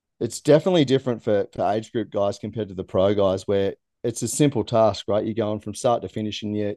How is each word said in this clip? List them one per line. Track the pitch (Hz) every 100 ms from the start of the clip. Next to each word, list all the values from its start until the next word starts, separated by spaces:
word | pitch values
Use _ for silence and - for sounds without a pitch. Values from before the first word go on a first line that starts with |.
| _ _
it's | 113 -
definitely | 147 147 190 180 131
different | 131 127 113
for, | - 101 95
for | - 92
age | 110 110
group | 117 98
guys | 101 101 113
compared | 107 110 101
to |
the | 92
pro | 92 95 98
guys, | 101 98 95 -
where | 98 98 - _ _
it's | 120 110
a | 117
simple | - 147 113
task, | 98 117 110 95 -
right? | 104
You're | 104
going | 110 104 107
from | 107
start | 101 123 117
to | 95
finish | 110 107 -
and | 104 104
you, | 104